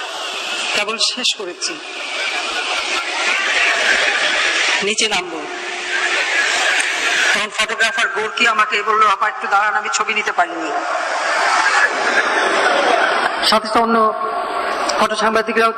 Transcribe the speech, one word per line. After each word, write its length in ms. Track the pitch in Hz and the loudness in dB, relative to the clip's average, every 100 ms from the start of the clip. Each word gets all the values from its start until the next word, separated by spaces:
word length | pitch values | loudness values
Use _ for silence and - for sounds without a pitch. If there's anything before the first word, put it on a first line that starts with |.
| - - - - - - - | -8 -8 -8 -6 -4 -4 -2
কেবল 240 | 202 208 220 - | 0 0 0 0
শেষ 200 | - 240 - | 0 0 -2
করেছি, 400 | 190 175 - 156 - - - - - - - - - - - - - - - - - - - - - - - - - - - - - - | -4 -6 -6 -6 -10 -10 -8 -4 -4 -4 -4 -4 -2 -4 -2 -2 -2 -2 0 0 0 2 2 2 2 2 2 0 0 0 0 0 0 0
নিচে 260 | 196 214 220 | 0 0 0
নামবো, 320 | 196 175 160 147 - - - - - - - - - - - - - - - - - - | 0 -2 -6 -8 -8 -8 -6 -4 -2 0 0 0 0 0 0 2 0 0 -2 0 2 2
তখন 140 | 202 208 | 2 0
ফটোগ্রাফার 600 | - 208 220 226 220 - | -2 -2 0 0 2 0
গোর্কি 400 | - 214 - - | 0 -4 2 2
আমাকে 340 | - - 214 | 4 2 0
বললো, 260 | 208 214 208 | 2 4 4
"আপা, 200 | 190 214 | 4 0
একটু 180 | - 233 | -2 0
দাঁড়ান, 240 | 202 214 | 2 2
আমি 140 | 208 202 | 0 -2
ছবি 220 | - 214 | -2 -2
নিতে 180 | 214 202 | -2 -2
পারিনি।" 380 | 190 170 165 160 226 - - - - - - - - - - - - - - - - - - - - - - - - - - - | 0 0 -2 -4 -4 -2 -4 -2 -2 0 0 2 2 2 2 2 0 0 2 2 2 2 2 2 2 2 2 2 0 -2 0 2
সাথে 200 | 214 220 | 2 2
সাথে 120 | 240 | 2
অন্য 340 | 233 226 220 - - - - - - - - - | 4 4 4 2 -2 -2 -4 -4 -2 -2 -2 0
ফটো 160 | 214 214 | 0 0
সাংবাদিকরাও 560 | 220 220 220 226 226 | 2 2 0 2 2